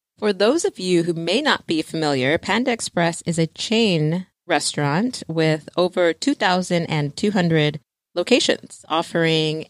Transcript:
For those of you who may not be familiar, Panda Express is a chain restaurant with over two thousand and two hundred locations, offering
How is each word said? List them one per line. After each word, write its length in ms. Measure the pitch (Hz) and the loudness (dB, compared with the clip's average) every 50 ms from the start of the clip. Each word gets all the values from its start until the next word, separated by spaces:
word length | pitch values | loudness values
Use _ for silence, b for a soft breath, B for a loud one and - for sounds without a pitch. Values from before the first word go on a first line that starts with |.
| _ _ _ _ | _ _ _ _
For 140 | 214 208 | -2 -2
those 320 | 208 185 202 220 285 339 - | 0 2 2 2 2 2 0
of 160 | 392 - - | -2 -4 -4
you 240 | 185 185 180 170 170 | -2 2 2 2 2
who 100 | 175 165 | 0 -2
may 280 | 165 165 170 185 254 | -2 -2 -2 0 0
not 260 | 302 285 202 - - - | 0 0 -2 -2 -2 -2
be 140 | 175 156 | -2 -2
familiar, 560 | 156 - - 160 156 151 143 131 127 135 156 165 | -2 -4 -4 -2 0 0 0 0 2 0 0 0
Panda 340 | - - 190 226 254 277 | 0 -2 -2 0 0 -2
Express 500 | 240 220 - - - 175 170 165 170 - - | -2 -4 -6 -6 -2 -2 0 0 -2 -4 -6
is 140 | - 170 165 | -4 -2 0
a 100 | 165 160 | -2 -2
chain 800 | - - - - 214 220 233 208 180 160 151 151 165 185 185 - _ _ _ - | -4 -8 -6 -2 0 2 2 2 2 2 0 0 0 -2 -6 -8 _ _ _ -2
restaurant 760 | 165 147 - - - - 147 143 143 170 226 254 - - - - | -2 0 0 -2 -2 -2 0 0 0 0 0 -2 -4 -8 -10 -6
with 400 | 160 165 160 160 156 151 - - - | -2 0 2 2 2 0 -4 -4 -2
over 380 | - 180 180 - 185 175 170 160 | 0 0 0 2 2 2 2 2
two 200 | - - 285 285 | 0 0 -2 0
thousand 520 | - 220 190 180 185 180 - 175 170 170 | 0 0 2 2 0 0 0 0 -2 0
and 320 | - - 156 147 143 - - | 0 -2 -2 -2 -4 -4 -2
two 140 | - 208 | -2 0
hundred 500 | 196 196 175 170 160 156 151 151 151 151 - _ _ _ _ _ _ | 0 2 2 2 2 2 2 2 0 -4 -10 _ _ _ _ _ _
locations, 720 | 170 175 - 254 294 - - - - - - - - - - | -4 0 2 2 4 4 2 0 -2 -6 -12 -20 -20 -8 -4
offering 760 | 151 165 165 - - 170 165 160 160 160 156 156 151 156 - - | -2 -2 -2 0 0 0 2 2 2 2 0 0 -2 -4 -6 -6